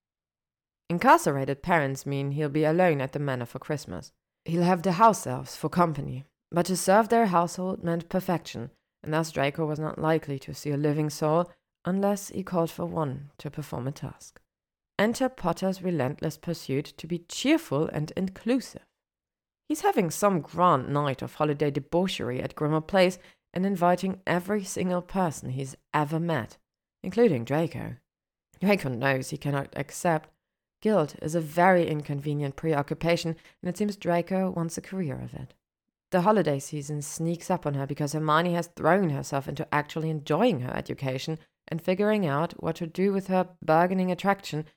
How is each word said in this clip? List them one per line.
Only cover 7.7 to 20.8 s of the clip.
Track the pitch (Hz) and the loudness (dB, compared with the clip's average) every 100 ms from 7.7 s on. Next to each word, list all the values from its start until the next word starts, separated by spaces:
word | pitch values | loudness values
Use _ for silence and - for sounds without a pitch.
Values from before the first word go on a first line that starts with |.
| 190 | -4
meant | 170 170 165 | -2 -4 -2
perfection, | 185 180 170 - - 120 _ _ _ | -4 -2 -4 -4 -12 -12 _ _ _
and | - | -4
thus | 156 160 | -2 -2
Draco | - 139 147 156 | 0 -2 0 -4
was | 151 | -2
not | 156 - | -6 -2
likely | 156 160 147 139 | 0 0 0 -8
to | - | -8
see | 139 147 | -10 -4
a | 143 | 0
living | 151 147 151 | 0 0 -2
soul | 147 156 156 175 - _ _ - | 0 2 2 0 -6 _ _ -4
unless | 190 202 202 - | 0 0 -2 -4
he | - | -8
called | 190 180 165 | -4 -2 -2
for | - 170 | -2 -6
one | 170 151 135 143 _ | -2 -4 -4 -12 _
to | 151 | -12
perform | 143 147 131 127 | -10 -8 -6 -6
a | |
task. | 151 135 - - - _ _ _ _ _ - | -6 -10 -12 -20 -20 _ _ _ _ _ 0
Enter | 208 233 262 | 2 4 0
Potter's | 262 175 170 190 190 | 0 -2 0 0 -2
relentless | 185 170 127 147 160 - | -2 0 0 0 -6 -6
pursuit | - 165 - 135 151 - | -8 -8 -2 -4 -4 -12
to | 160 | -8
be | 170 | -8
cheerful | - - 254 311 - 139 160 | -6 -4 2 2 2 -2 -2
and | - 151 - | -2 -6 -4
inclusive. | 190 190 - 262 - - _ _ _ _ _ _ _ _ _ | -6 -6 -2 -2 -2 -16 _ _ _ _ _ _ _ _ _
He's | 302 | -2
having | 403 370 175 | 2 2 0
some | - 208 185 | 2 2 2
grand | 139 160 180 151 | -2 2 4 4